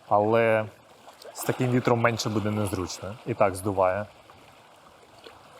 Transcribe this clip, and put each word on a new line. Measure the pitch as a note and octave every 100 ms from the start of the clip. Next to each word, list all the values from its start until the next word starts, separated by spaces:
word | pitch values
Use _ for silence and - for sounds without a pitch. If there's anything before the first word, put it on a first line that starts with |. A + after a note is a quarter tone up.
| -
Але | G#2 G#2 A2+ A#2 A2 A2 - - - - - - -
з |
таким | - A#2+ B2+
вітром | B2 A#2 A#2+
менше | A#2 A2+ -
буде | G#2+ G#2
незручно. | G#2+ G#2 G2 F2 - F2+ A2+ -
І | A2+
так | G#2 F#2
здуває. | G2+ F#2+ F#2 F#2+ G#2 - - - - - - - - - - - - - - -